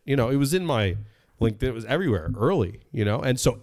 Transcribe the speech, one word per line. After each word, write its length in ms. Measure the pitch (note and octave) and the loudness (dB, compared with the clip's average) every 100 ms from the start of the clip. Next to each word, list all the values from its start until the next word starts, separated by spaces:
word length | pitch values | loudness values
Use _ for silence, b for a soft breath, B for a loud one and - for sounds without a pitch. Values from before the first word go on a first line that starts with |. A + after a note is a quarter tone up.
You 120 | - C#3 | -2 0
know, 120 | A#2 | 2
it 60 | C#3 | 2
was 180 | C#3 | 2
in 100 | F#3 | 0
my 320 | E3+ A#2+ G2 G2 G#2+ b b b | 0 0 0 -2 -8 b b b
LinkedIn. 220 | A#2 G#2 | -2 0
It 100 | C3 | -4
was 100 | A2+ A2 | -4 -2
everywhere 440 | D3+ F3+ F#2+ D#2 D#2+ | 0 2 0 -2 0
early, 440 | C3 F#3 F2+ G#2+ - | 2 2 0 -4 -8
you 120 | - | -2
know? 160 | G#2 A2+ | 0 0
And 180 | C3+ B2+ | 0 0
so 180 | C#3+ A2 | 0 2